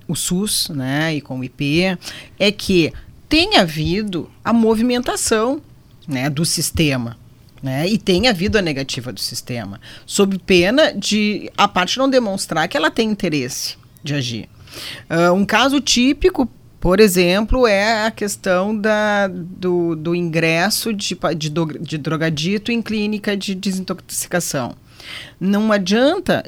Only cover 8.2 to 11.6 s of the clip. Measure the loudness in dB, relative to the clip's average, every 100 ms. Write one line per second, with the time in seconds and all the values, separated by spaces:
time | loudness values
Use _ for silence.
8.2 | 4 2 2 0 0 -4 -6 -8 -8 -8
9.2 | -8 -8 -8 -8 -8 -12 -16 -20 -6 0
10.2 | 0 0 2 4 4 4 2 0 -2 0
11.2 | 0 -2 -4 0